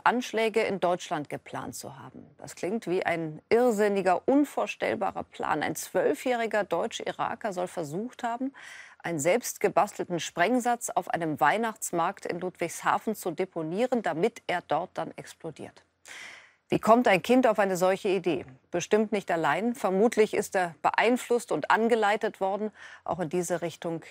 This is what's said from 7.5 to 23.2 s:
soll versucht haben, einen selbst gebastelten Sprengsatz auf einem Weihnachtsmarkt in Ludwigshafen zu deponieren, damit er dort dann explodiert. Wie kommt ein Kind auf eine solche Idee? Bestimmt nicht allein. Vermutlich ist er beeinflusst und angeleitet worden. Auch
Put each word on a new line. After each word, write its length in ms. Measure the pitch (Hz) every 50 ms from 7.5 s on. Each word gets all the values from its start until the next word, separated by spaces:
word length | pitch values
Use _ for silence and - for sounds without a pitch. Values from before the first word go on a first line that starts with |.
| 185
soll 160 | 180 180 180
versucht 540 | - 185 165 143 147 185 220 247 - - -
haben, 320 | 233 233 240 262 277 - - - - - - - - - - -
einen 160 | 165 170 156
selbst 420 | 135 165 185 240 - - - -
gebastelten 600 | - 196 - 165 185 208 - - 180 - 180 165
Sprengsatz 680 | - - - - 175 196 247 254 226 247 240 233 - -
auf 220 | - - 185 -
einem 280 | - 165 170 160 151 -
Weihnachtsmarkt 840 | 156 147 170 208 233 226 214 - - - - 175 165 180 202 - -
in 160 | - - 175
Ludwigshafen 720 | 180 185 - - 180 165 - - - 170 - 202 - - 214
zu 160 | - - 190
deponieren, 680 | 165 - 185 185 - 170 160 156 170 196 240 254 269 240
damit 400 | 202 185 156 151 175 240 - - -
er 160 | - 175 175 -
dort 260 | - 151 151 175 - -
dann 180 | - 160 165 - -
explodiert. 640 | 147 - - _ - 165 151 - - - - - _ _ _ _ _ - - - - - - - - - _ _ _ _
Wie 120 | - 170
kommt 260 | - - 220 240 247
ein 160 | 226 196 180 -
Kind 240 | - 240 262 247
auf 140 | 233 214 220
eine 160 | 208 196 190
solche 320 | 170 185 185 190 185 - 208
Idee? 360 | 185 196 175 180 160 120 101 - 131 - _ _ -
Bestimmt 400 | 175 160 - - 214 220 214 220
nicht 180 | 202 - -
allein. 460 | 185 165 156 147 143 170 202 240 233
Vermutlich 580 | - - 202 185 190 214 233 - - 214 208 -
ist 220 | - 208 - -
er 180 | 196 180 170 160 - -
beeinflusst 680 | 170 - - 185 220 247 247 - - 240 240 - - 175
und 180 | 156 - -
angeleitet 680 | - 196 220 226 240 226 214 202 208 220 - 214 - -
worden. 320 | 196 190 196 202 214 214 - - - - - - -
Auch 160 | - 170 160